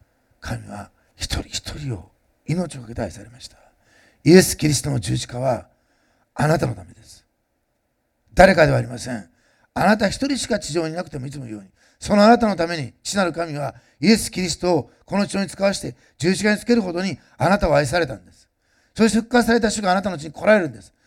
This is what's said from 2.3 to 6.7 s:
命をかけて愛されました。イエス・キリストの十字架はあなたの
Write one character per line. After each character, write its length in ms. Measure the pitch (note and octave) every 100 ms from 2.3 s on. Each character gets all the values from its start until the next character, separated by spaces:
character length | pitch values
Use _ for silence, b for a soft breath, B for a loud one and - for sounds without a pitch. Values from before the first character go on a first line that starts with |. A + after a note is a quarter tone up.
| _ -
命 320 | E3+ E3+ C#3
を 40 |
か 60 | A2
け 80 | A#2
て 60 |
愛 100 | G#2
さ 120 | G#2+
れ 60 | G#2
ま 100 | A#2+
し 80 | -
た。 100 | _ _ _ b b b b
イ 80 | C#3+
エ 100 | F3+
ス・ 160 | - -
キ 100 | D#3
リ 60 |
ス 80 | C#3+
ト 80 | D3
の 100 | C3
十 160 | - B2+
字 120 | -
架 120 | B2
は 300 | C3 A2+ - _ _ _ _ _ _
あ 140 | - D3+
な 120 | D#3
た 80 |
の 80 | C3